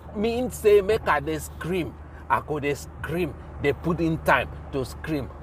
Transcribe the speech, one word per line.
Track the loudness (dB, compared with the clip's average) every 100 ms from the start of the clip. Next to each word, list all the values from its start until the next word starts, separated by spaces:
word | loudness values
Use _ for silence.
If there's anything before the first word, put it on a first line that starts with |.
| -8 -2
mean | 0 0 -2
say | 2 6 6
make | 6 2 2
I | 2
dey | 0 -4
scream, | -6 -8 -4 -2 -2 -8 -16 -10 -2
I | 0
go | 0 -2
dey | -2
scream, | -2 -6 -10 -4 -2 -2 -6 -12 -2
dey | 0
put | 2 0 2
in | 2 2
time | 4 4 4 -8 -6
to | -4
scream | -4 -6 -4 -4 -4 -8